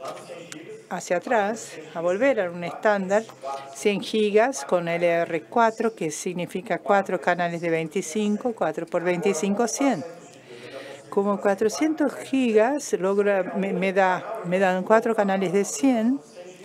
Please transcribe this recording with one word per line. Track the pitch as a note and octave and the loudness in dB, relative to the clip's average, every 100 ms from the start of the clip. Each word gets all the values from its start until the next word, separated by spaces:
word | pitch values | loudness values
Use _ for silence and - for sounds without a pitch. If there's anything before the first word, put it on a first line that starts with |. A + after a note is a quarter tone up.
| C3 - - C3 - - - - - | -14 -14 -14 -16 -14 -16 -16 -18 -12
hacia | F3+ - F3 | -10 -2 -2
atrás, | G#3 A#3+ G3+ A3+ - - - | 0 0 0 -4 -10 -14 -12
a | E3+ | -4
volver | E3+ F#3+ C#4 A3+ | -2 2 2 2
a | F3+ | -2
un | F3 | -4
estándar, | E3+ - A3 G3+ F#3 G3+ A3+ - - - - | -8 -2 0 0 2 0 0 -10 -10 -10 -12
cien | - G#3 G3 | -2 0 0
gigas | - A3 G#3 G#3 A#3+ C4 | -2 0 4 4 4 0
con | - F3+ E3+ | -2 0 0
L | E3+ E3+ | 0 2
R | E3+ E3+ E3+ | 2 0 -4
cuatro, | - A#3 A3+ A3+ A3+ | -2 2 2 2 -2
que | A3+ E3 | -2 -6
significa | D3+ F#3+ F3+ E3+ F#3+ - E3+ | -6 -6 -6 -6 -8 -4 -4
cuatro | - G3+ F#3+ F#3 | 2 2 2 -2
canales | F#3 F3 F3 E3+ | 0 0 0 -2
de | E3+ | 0
veinticinco, | D#3+ E3 G3 F#3 G#3+ G#3 G#3 B3+ | 0 0 -4 -4 -2 0 0 -2
cuatro | A3+ E3+ D#3 E3+ | -2 -2 -2 -4
por | F3 | -2
veinticinco, | E3+ F3+ G3 G3 G3 G3+ A#3 | 0 0 0 0 0 0 0
cien. | - C#4 G3 B2+ - - - - - - - - - - | 2 0 0 -4 -12 -20 -20 -20 -18 -16 -16 -16 -18 -4
Como | - G3+ G3+ | -2 0 0
cuatrocientos | G#3 G3 A3 G#3+ D#4 D#4 C#4+ | 0 2 0 0 0 2 -2
gigas | - - C4+ B3 G#3+ A3+ D4 - | -2 -2 0 4 6 4 2 -2
logra, | G3+ F#3 G3+ G3+ G3 F3+ G3+ | -2 0 2 2 2 0 -2
me, | G3 | -2
me | F#3 F#3+ | 0 0
da, | F#3+ F#3+ F3+ - - | 4 4 2 -2 -8
me | E3+ F#3 | -2 2
dan | F#3+ F#3 | 2 2
cuatro | F#3 A3 A3+ | 4 4 4
canales | A3 G3+ F#3+ F#3 | 2 2 2 2
de | G3 | 0
cien. | G3 - C4+ A#3+ A3+ C4+ - - - - | 0 0 2 4 2 0 -4 -18 -18 -18